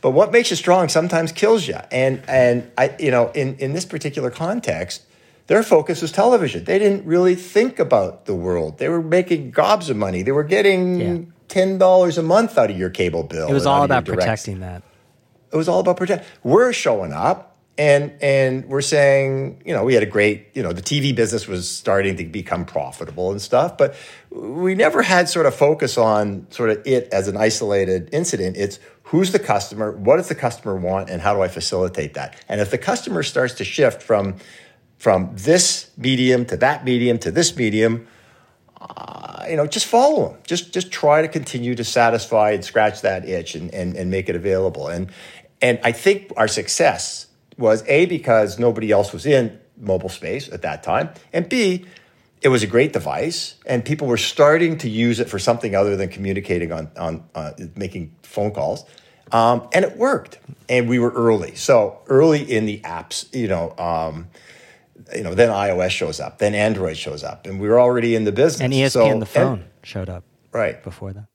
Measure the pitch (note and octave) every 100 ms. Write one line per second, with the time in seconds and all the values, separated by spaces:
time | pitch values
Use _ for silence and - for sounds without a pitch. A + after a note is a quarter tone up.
0 | C3+ C3+ G#3 A#3 A#3 F3 - F3+ E3 E3
1 | E3+ E3+ D#3+ D#3+ G#3 A3+ D3 - - B2+
2 | C3 C3 - C3 B2 A#2+ A#2 - C3+ C#3
3 | D#3 B2 A#2 - C3+ C3+ C3+ D#3+ F#3 D#3
4 | D3 C#3 B2 - E3 A#3 - E2 F2 -
5 | _ _ _ _ _ F#3+ A3 E3+ D3 E3
6 | E3 - A3+ A#3+ D3+ E2+ E2 F#3+ G#3 G3
7 | D#3+ E3+ F3+ F3+ - G#3 B3 - D3 A#2+
8 | F#2 - - F#2+ F2+ F2 D#2 D2+ C#3 E3+
9 | D#3+ F3 F3+ E3 C3+ A#2+ F3 G#3 E3 G#2+
10 | G2 F#2 G2+ C#3 D3+ G3 G3+ F#3 F3+ F3+
11 | F3 E3+ E3+ _ _ G3 F#3+ F#3+ F#3 F#3
12 | F3+ E3 D#3+ G3 A#3 - A2 F#2+ F2+ F#2
13 | F2+ E2 D2+ E2 D#2 C#3 C#3 C#3+ C#3+ C3
14 | E2 F2 F2+ A2 - F#2+ F#2 F2+ - _
15 | _ _ _ _ _ D3+ D#3+ F3+ F3+ F3+
16 | F#3 F#3 - - A#2+ F3 B3 A#3 D3+ A2
17 | F2 D2 A#2 F#3 - _ _ - D3 C#3+
18 | C#3+ C#3+ C#3+ C#3 C3+ C3 - C#3 C#3 D3+
19 | C#3 C#3 C3+ C3+ C3+ - - C#3 A2+ A#2+
20 | G#2 G#2 G#2 G#2 - C3+ F#2 F2 F2+ D3
21 | C#3 A#2+ A2 A2+ - F#2 F2+ - - G2
22 | G2 F#2 E2 G2 - E2+ F2 D#2 C2+ -
23 | - D2 F2+ G2+ - B2 E3+ - C#3 -
24 | - - _ - G#2+ C#3+ F#3 F#3+ D4+ D#4
25 | A#3+ F#3 E3 F3 D3 - C#3+ D#3 C3 B2
26 | A2+ G#2+ G#2 G2 - - A#2 G#2+ - B2+
27 | A#2+ G2 G2 G2+ A2 A2+ G#2+ G2+ F#2 F#2
28 | D#2+ C#3+ F3 G2+ F#2 F#2 G2+ - - _
29 | - D#3 F#3 F3+ - G#2+ - G#2 G#2+ G#2
30 | G2+ D#3+ F3+ D3+ B2 - G#2+ F#2+ F2+ F#2+
31 | F#2 F2+ F#2+ G2+ F#2 F2 - F#2 F#2 F2
32 | D2+ C#2+ C#2 - _ G#2 G2+ A#2+ - A#3
33 | - F3+ C#3+ - B2+ - F#2 - C3 -
34 | - G#2+ G2 F#2 - - - _ _ _
35 | A#2 F#2+ F#2 G#2 G2+ F3 - - - -
36 | B2 C3 B2+ B2 A#2+ - C3 D3+ B2+ B2
37 | A#2+ A#2 - G2 E3 - A2 G#2+ A2+ A2+
38 | A#2 _ _ _ _ _ _ - - -
39 | - - - - - D#3+ D3 A3 - A#3
40 | C#4 D4 A#2+ - - F3 - F#3 F3+ -
41 | D3+ D3 D#3+ D#3+ C3+ B2+ A#2+ A#2+ A2+ B2+
42 | A#2 A#2 - A2+ G#2+ G#2 - A2+ G#2+ G#2
43 | F#2+ F#2 - F2+ E2 D2 E2+ F#2+ F2+ F#2
44 | F2+ F#2+ F2+ F2 F#2+ F#2 F#2+ D2+ C#2+ E2+
45 | F#2 - - - _ _ B2 A#2+ A#2+ A#2
46 | F#3+ G3 - - A2+ - F#2+ - D#3+ G2+
47 | - - - _ _ - A#2 A2 A2 C#3
48 | F3 E3 - A2+ G#2 F2+ A#2+ A2 A2 G2+
49 | G2+ E2+ C3 C#3 A2+ - _ _ G2+ F#2
50 | F2+ - D#2+ A#2+ C3+ F2 E2+ D2 - G2+
51 | D#3 - _ E3+ F3 B3+ G3+ F3+ - -
52 | _ _ _ _ C#3 B2+ G#2 A#2 D3 G#2
53 | - C2+ C#3+ E3+ - - - B2 A#2 D3+
54 | C#3 A#2 - - D3 D#3+ E3+ D#3 B2 A2
55 | A#2+ A2+ A#2+ G2 F2+ A#2 A2+ G2 G2+ G2
56 | F#2+ G2 G2 G2 - F2+ E2 E2 D#2 -
57 | E2+ D#2+ - E2 D2+ - E2+ F2+ F#2+ F#2+
58 | D#2 _ - - G#2 G2+ D2 A#2+ - -
59 | _ _ - A#2 A2+ A#2+ - F3 F#3+ -
60 | B3 C4+ - - - - - B2 A#2 B2
61 | A#2+ B2 A#2 A2 E2 - - B2 G2+ -
62 | - C3+ D#3+ D3+ C3 A#2 G#2+ G#2 D#2+ E2+
63 | - - - C3 A2 F2+ E2 - F2 E2
64 | D#2+ D#2 E2+ _ - - - _ _ _
65 | - - F#2+ F2+ A#2 G2+ G2+ F2+ F#2 -
66 | D#2+ D#2 C2+ - G#2 G#2 G#2+ G2 F2+ D#2
67 | D2+ D2 D2 - F#2+ F#2+ G#2 A#2+ B2 B2
68 | A#2 A2+ G#2 F#2+ D3+ - B2+ C3+ C3+ B2+
69 | A2+ A2 A2 D3+ C3+ A2 E2+ _ - G2+
70 | F#2+ F2+ - _ _ A#2 G2 - - F2+
71 | G2 G2 G#2